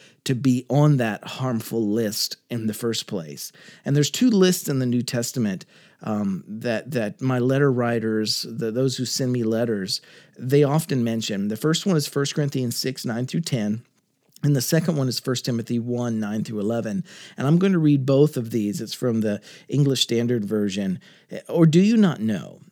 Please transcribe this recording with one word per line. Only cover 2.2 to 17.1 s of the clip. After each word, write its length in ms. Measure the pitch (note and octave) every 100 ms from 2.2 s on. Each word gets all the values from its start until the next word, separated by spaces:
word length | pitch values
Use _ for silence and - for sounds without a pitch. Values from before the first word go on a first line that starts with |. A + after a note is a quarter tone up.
| - - _
in 180 | A#2+ A2
the 60 |
first 320 | G#2+ A#2+ A2 -
place. 460 | G2+ D#2+ C#2+ - - - -
And 140 | - C#3+
there's 140 | C#3+
two 180 | - B3+
lists 400 | G#3 F#3 F3+ -
in 100 | C#3
the 60 | B2+
New 160 | B2
Testament, 640 | A#2 B2 A#2 C3+ G#2+ F#2 - - - _ -
um, 380 | G#2+ G2+ F#2 -
that, 440 | G#2+ A#2+ A2 -
that 300 | B2 G#2 G#2
my 180 | C3 B2+
letter 320 | B2 C3+ C#3+
writers, 720 | B2 A#2+ A#2 A2+ A2 G#2+ - -
the, 220 | A2+ A2+
those 260 | A2+ C3 B2+
who 80 | B2
send 260 | - C3
me 120 | B2
letters, 580 | A2 A2 A#2 G#2 F#2+ - - - - -
they 260 | B2+ C#3
often 380 | C#3+ D3+ D#3+ C3+
mention. 460 | A#2 A2+ A2 G2+ G2+
The 80 | A2
first 300 | D3+ E3 G3+
one 100 | E3
is 120 | C#3+
First 280 | - C#3 -
Corinthians 400 | C#3+ C#3 B2 A#2
six, 300 | C3 - B2+
nine 200 | A2+ B2+
through 160 | -
ten. 420 | - B2 G#2 A2 - _ _ _ _ -
And 100 | D3
the 80 | C#3+
second 360 | - D#3+ E3 D3+
one 100 | C3
is 140 | A#2
First 240 | - B2 -
Timothy 340 | A#2 A2 A#2+
one, 400 | A#2 A#2+ A#2+ A2
nine 240 | G#2 G#2+
through 160 | - A2
eleven. 460 | G2+ A#2 A2 G2 -